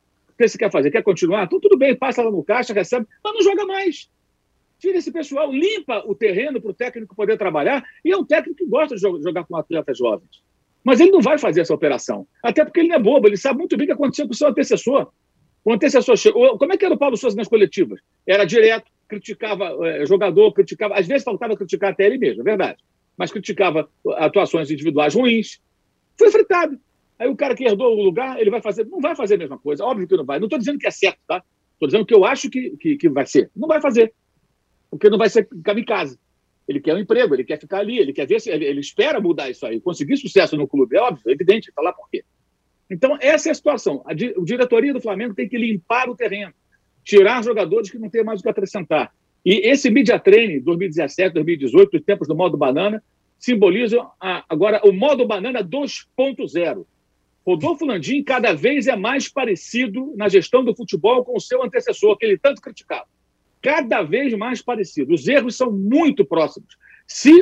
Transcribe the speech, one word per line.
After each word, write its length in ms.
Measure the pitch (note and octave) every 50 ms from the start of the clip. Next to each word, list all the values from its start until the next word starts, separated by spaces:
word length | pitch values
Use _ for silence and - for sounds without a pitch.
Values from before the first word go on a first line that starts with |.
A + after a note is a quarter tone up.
| _ _ _ _ _ _
O 80 | _ -
que 100 | A#3+ G#3+
você 100 | - -
quer 140 | A3 G3+
fazer? 200 | - D3+ C3+ D3
Quer 120 | - A3 -
continuar? 420 | G#3 F#3 - F#3 E3 F#3+ G#3+ F#3
Então 140 | E3 F4+ F#4+
tudo 180 | - G4+ G4+ B3+
bem, 180 | C4+ C#4 B3
passa 260 | - C4 C4 A#3 B3 A#3
lá 80 | A3+
no 120 | G3+ F3 C#3+
caixa, 300 | - G#3+ B3 A3 - G#3
recebe, 320 | G3+ F3 - A#3+ B3 A3 - _ _ -
mas 100 | G#4 A4
não 80 | A4+
joga 240 | F4 G4 G4 G4 G#4
mais." 440 | F#4+ F#4+ G4 G4 F4+ C#4+ - - _ _ _ _ _ _ _ _ _ _ _ _ _ _ _
Tira 200 | - F#4+ F#4 F4
esse 120 | - D4
pessoal, 400 | A#3+ E4+ D4 - C#4 C#4 D#4 C#4
limpa 520 | C4 C4+ E4 G4+ A4 G4 D4+ - A3+ G3+ -
o 80 | A3 G3
terreno 480 | - A#3 G#3 F3+ F#3+ C4 D4+ C4+ A3
pro 100 | G3+ G#3
técnico 440 | F3 - A#3+ B3 - A#3 A3 - -
poder 200 | - G#3 F#3+ A3
trabalhar, 480 | A3 G3+ F3+ D#3 D3+ C#3+ G3+ C#4 C4 - - - _ -
e 60 | D#4
é 40 | F#4+
um 80 | G4 -
técnico 360 | - D4 E4 - F4 D#4 -
que 60 | F4+ C4
gosta 260 | A3 C#4 D#4 D4 B3
de 80 | F#3+
jo-, 180 | F#3+ G3+ F3 D#3 D3
jogar 200 | F3+ D#3+ F3+ E3
com 140 | - E3+ D#3+
atletas 400 | D3+ - E3 D#3 D3 - B2+ -
jovens. 460 | B2 A#2 G#2 - - _ _ _ _ _ _ _ _ _ _ _ -
Mas 160 | B3 C4 A3
ele 100 | E4+ F#4+
não 100 | G4 E4+
vai 200 | G#3 C4 D#4 D4
fazer 220 | C4 G3 D3+ F3
essa 120 | E3 - D#3
operação, 540 | C#3+ E3 D3 B2+ A2+ - - A2 G2+ - - _ _ -
até 200 | A#3+ G3+ D#4 D4+
porque 180 | D4+ - E4+
ele 80 | E4 E4+
não 80 | E4+ C#4+
é 20 |
bobo, 280 | G#3 G#3 C#4+ C#4 G#3 G#3
ele 100 | G#3 F3+
sabe 200 | - C4+ B3+ C4+
muito 180 | F#4 - E4+
bem 100 | G#3 D4
o 20 | -
que 60 | C#4+
aconteceu 340 | G#3+ C#4+ B3+ - - D4 G#3+
com 60 | A#3+
o 20 |
seu 140 | - - -
antecessor. 640 | G#3+ - C4 - A3+ F3 - A3+ C#4 - - - _ _ _ _ _ _ _ _ _ _ _
O 80 | G#3+ A#3
antecessor 420 | G3+ D#4 C#4 A#3+ B3+ G#3 - A#3
chegou, 440 | F#3 - A3 - A#3 B3 C4+ A3+ -
como 140 | C#4 E4+ F#4+
é 40 | -
que 80 | G4
era 80 | F4+ -
o 40 | G#3+
Paulo 200 | C#4+ C#4 A#3+ -
Souza 180 | C#4 A#3+ G3+
nas 120 | G#3+ G#3+ -
coletivas? 520 | A#3 G#3+ G3+ E3 - G3+ E3+ G#2+ F#2+ - _ _ _ _ _
Era 220 | - F#3+ G3+ G3+
direto, 400 | D#3 A3+ A#3 G#3+ A3+ A3+ A3 - _ _ _ _ _
criticava, 680 | G#3+ G3+ - - G3+ - E3 G#3+ G3+ F3+ - - C3+ D3
eh, 240 | E3+ E3 D#3 C#3+ D3
jogador, 480 | C#3 G3 F#3 G#3 F#3 D#3+ G3 G#3+ G#3 -
criticava, 400 | G3+ F#3 - E3+ - G#3+ G#3 G3
às 140 | G#3+ G3 E3
vezes 160 | C#4 C#4 -
faltava 340 | B3 G3+ - A#3+ A3 G#3+ -
criticar 360 | G3+ E3+ G3 - G3+ G3 F#3
até 120 | - G3
ele 140 | G#3 C4 C4+
mesmo, 220 | A3 C3+ G2+ G#2+
é 20 | A#2+
verdade, 340 | G3+ A3 F#3+ E3 A2 - - _ _ _ _ _ _ _ -
mas 140 | F3+ -
criticava 580 | - G#3+ - - F#3 G3 G3 F3 D#3 D#3 D3+ - _ _ - - - -
atuações 520 | D#3+ D3+ - G3+ E3+ - - E3 D3+ C#3
individuais 460 | D#3 C3+ C#3+ E3 C#3+ D3+ D3 D3+ D#3+
ruins. 440 | A3+ C4 A#3+ A3+ A3+ G#3 - - - _ _ _ _ _ _ _ _ _ _ _
Foi 140 | - A4 G#4
fritado. 500 | - A4+ - - F#4+ F4 E4+ D4+ C4+ - _ _ _ _ _ _ _ -
Aí 100 | A#3 C4
o 80 | B3+
cara 200 | - D4 C4+ B3
que 100 | - C4
herdou 320 | A#3+ G3+ G3 B3+ A#3+ A3+ G#3
o 60 | G3+
lugar, 360 | F#3+ E3 A#3 C4 C4+ B3+ A#3
ele 120 | A3 G3+
vai 100 | G#3+ A3+
fazer, 240 | - G#3+ G3 A3+ A3
não 160 | - F#4+ F4+
vai 140 | C4 E4 E4
fazer 180 | C#4+ A#3+ G3 G#3
a 60 | F3+
mesma 180 | E3 C#3 - -
coisa, 260 | - D3 D3 C#3+ F#3+
óbvio 240 | B3 B3+ G3+ F3+ D#3+
que 80 | F#3+
não 80 | D#3+ C#3+
vai. 160 | B2+ C#3 D#3
Não 80 | G#3 G#3
tô 120 | D4+ C#4
dizendo 180 | G3+ C4 D4 C#4+
que 80 | -
é 60 | G3
certo, 260 | - - G3 F#3 - - _ -
tá? 160 | E3 F#3 - _ _ _ _ _ _ _
Tô 80 | D#3+ C#3
dizendo 180 | F3+ A3 G#3
que 80 | - A#3+
eu 100 | G3+ F#3
acho 240 | A#3 C#4 - - A3+
que, 300 | - B3+ B3+ - D4 -
que, 180 | - D#3+ -
que 140 | D4 - D#3
vai 160 | - C#4+ -
ser. 240 | - - - - - _
Não 120 | F#3 C4 D#4+
vai 140 | D#4 D4+
fazer. 320 | D4+ C#4 A3 A#3 A3+ A3 - _ _ _ _ _ _ _ _ _ _ _ _ _ _ _ - D3+
Porque 120 | G3+ G#3
não 80 | G#3+ G3
vai 120 | A3+ G3+
ser 180 | - A3+ G#3 - - E3+ D#3
kamikaze. 560 | G#3 G3+ A3+ A3+ - A3 F#3+ E3 C#3 B2 - _ _ _ _ _ _ _ _ _ -
Ele 140 | C#3+ C#3
quer 140 | - D3+ D#3+
um 40 | G3
emprego, 340 | G#3 - A3 A#3+ B3 F#3+ C#3
ele 120 | B2+ B2+
quer 140 | - D#3 D3
ficar 200 | - - F#3+ G3
ali, 180 | G#3 G#3 B3 A#3+
ele 140 | C#3+ C#3
quer 160 | C#3 - C#3+ -
ver 140 | G#3 A3+
se, 80 | - D3+
ele, 160 | D#3 D3+ D3
ele 160 | C#3 C#3+ C#3+
espera 400 | C#3+ - - - A3+ D4+ D4 -
mudar 280 | - E3+ D#3+ D3+ C#3+ C3+
isso 160 | B2 - -
aí, 140 | A2+ A2+ A2
conseguir 380 | - F3 E3+ - D3 D3 C#4 C#4
sucesso 400 | - F3+ - G3 E3+ - D#3 D3
no 100 | C#3+ -
clube, 300 | - C#3 B2+ A2 C3 F#3+
é 40 |
óbvio, 220 | A#3+ B3 F3 C3+ - -
é 20 |
evidente, 400 | - C#3+ F#3 E3+ G#3 A3+ - -
tá 100 | _ C#3+
lá 120 | D3+ F3+ -
por 160 | - - _
quê. 160 | - - - _ _ _ _ _ _ _ _ _ _ _ _ -
Então, 280 | F#3+ E3 C4 C4 D4 D4
essa 280 | - C#4 D#4 D4 - E4
é 20 |
a 40 | D4
situação. 460 | - - D4+ C#4 G#3+ - F#3+ C#3+ C3+ -
A 80 | - -
di-, 200 | D3+ A3 B3 - F#3
a 60 | F3
diretoria 500 | D#3 A#3+ B3 B3 B3 A#3 A3+ B3+ C#4+ C4+
do 80 | B3+
Flamengo 320 | G3 A3 G3 F#3+ A#3 B3 F#3+
tem 140 | - B3 F#3+
que 100 | B3 A3+
limpar 520 | A#3 A3+ G#3+ F3 - - A3+ B3 C4 B3+
o 60 | B3
terreno, 380 | - A#3 G3+ F#3+ G#3 G3+ E3+ - _ _ _ _ _ _ _ _ _ _
tirar 400 | - G#3 G3+ F#3+ G#3+ B3 B3 G#3+
jogadores 460 | A#3+ A3+ G#3 F#3 D#3+ F#3 A#3 G3 F#3
que 100 | - A3+
não 100 | A3 G3
têm 140 | - A3+ A3
mais 160 | A3 A3 F#3+
o 40 | -
que 60 | A3
acrescentar. 640 | G#3 G#3+ G3 F3+ - G3+ E3 - D#3+ D3 A#2 - _ _ _ _ _ _ -
E 240 | F3+ G3+ A3 G3 A#3
esse 200 | C#4 C#4 - A#3+
media 300 | G#3 C#4 A#3+ A3 A3 E3
training, 400 | - F#3+ G3 A3+ A#3 G#3 D#3 C3+
dois 180 | B2 F3 E3+ E3+
mil 100 | G3 F3+
e 20 |
dezessete, 440 | D3+ E3 D3+ C3 - - F#3 F3+ E3
dois 120 | D#3 D3+
mil 100 | E3 E3+
e 20 | D3
dezoito, 340 | C3+ B2 A#2 F3 G3+ G3
dos 140 | - D#3+ -
tempos 220 | - G3+ - E3+ D3
do 80 | D#3
modo 220 | D#3 F#3 F3 D3+ D3
banana, 460 | D3 C3 C3+ D#3 F#3+ G#3 G#3+ G#3+ - _ _ _ _ _ _ _
simbolizam 720 | - B3 B3 G3+ G#3 F3+ F3+ A3+ B3 G#3 A3+ A#3+ A#3+ - _ _
a, 240 | F#3+ F#3+ F3+ E3 - -
agora 320 | E3 D3+ F#3+ G#3+ G#3+ G#3 G#3
o 80 | G3+
modo 340 | F#3+ F#3 A#3+ D4 C#4+ A#3+ B3
banana 360 | G#3+ G#3+ F#3 F#3+ C4 B3+ A#3+
dois 440 | G3 E3 A#3 C#4 C#4+ - - - - _ _
ponto 320 | - C4 C#4 A#3+ - - -
zero. 400 | C3 E3+ E3+ D#3 A#2+ F#2+ E2+ - _ _ _ _ _ _ _ _ _ _ _
Rodolfo 400 | F3+ F3+ D#3 G3 D#4+ E4 C#4+ E4
Landim 380 | C#4 A3+ F3+ C#3 F3+ C4+ C#4+ C#4+
cada 300 | - C4 B3 A#3+ A3 F3
vez 340 | D3 D#3 B3 D4 C#4+ G#3 C4
é 80 | B3
mais 340 | G3 F#3 A3+ C4+ C#4+ - -
parecido 840 | - C#4 B3+ A#3 F#3+ - - - - A#3+ C4 A3 F#3+ B3+ C4 C#4+ C#4+ G3
na 100 | G#3+ G3+
gestão 360 | F3+ F#3+ D#3+ - - B3+ C4
do 120 | A#3 G3+
futebol 480 | - A3+ - - D#3+ F#3 G#3+ B3+ B3+ B3
com 140 | - B3 G#3
o 40 |
seu 220 | - - B3+ B3+ C4
antecessor, 540 | G#3 C4 A#3+ B3 A#3+ - - G3 G#3+ G3+ -
que 80 | A3+
ele 120 | A3 G3 E3
tanto 240 | - C#4 C4 -
criticava. 440 | - B3+ A3 - - - D#3+ A2+ - - _ _ _ _ _ _ _ _ _ _
Cada 400 | - C4 D4 E4 C#4 A3+ C4+ A3+
vez 320 | F3+ D3 F3+ B3 C#4+ C4+ A3+
mais 280 | G3+ G#3+ B3 B3+ -
parecido. 520 | - - B3 A3 F#3+ - - D3+ C3 C3 F3
Os 140 | D3+ B2+ F#3+
erros 280 | - - A3 B3 G3+
são 160 | - B3+ A#3+
muito 520 | G#3 G3 G3 G#3 B3+ D#4 E4+ C#4+ - - F#3+
próximos. 540 | - E3 D#3+ D#3 C#3+ - - - _ _ _ _ _ - _ _ -
Se 240 | - - - C#4 D#4+ F4